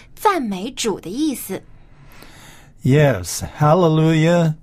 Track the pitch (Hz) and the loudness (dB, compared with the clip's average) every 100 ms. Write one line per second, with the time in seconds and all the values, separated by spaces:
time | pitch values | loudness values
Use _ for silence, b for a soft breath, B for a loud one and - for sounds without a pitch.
0 | B - 427 370 233 190 359 247 226 180 | B -4 0 0 -2 -6 -8 -6 -4 -4
1 | 160 226 311 247 - 185 - - - B | -6 -4 -4 -4 -8 -12 -12 -20 -20 B
2 | B B B B B B B B - 143 | B B B B B B B B 2 4
3 | 143 104 87 - - - 151 170 170 156 | 4 0 -4 -10 -10 -2 2 4 4 2
4 | 160 160 160 175 165 156 | 2 2 2 2 2 -2